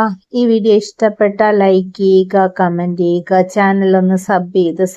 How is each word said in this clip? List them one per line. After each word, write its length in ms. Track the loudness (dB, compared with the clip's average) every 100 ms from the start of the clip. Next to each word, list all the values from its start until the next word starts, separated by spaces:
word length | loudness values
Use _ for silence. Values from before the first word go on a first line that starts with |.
| 0 -4 _
ഈ 100 | -2 0
വീഡിയോ 240 | 0 2 0
ഇഷ്ടപ്പെട്ടാൽ 720 | 0 -2 -2 0 -2 0 0 2
ലൈക്ക് 320 | 2 2 -2 -2
ചെയ്യുക, 440 | 2 2 2 0 0 0
കമന്റ് 420 | -2 -2 -4 -2
ചെയ്യുക, 400 | -2 -2 0 0 0 0
ചാനൽ 360 | 0 0 2 2
ഒന്ന് 160 | 2 0 0
സബ് 260 | -4 -2 -2
ചെയ്ത് 260 | -2 -2 -4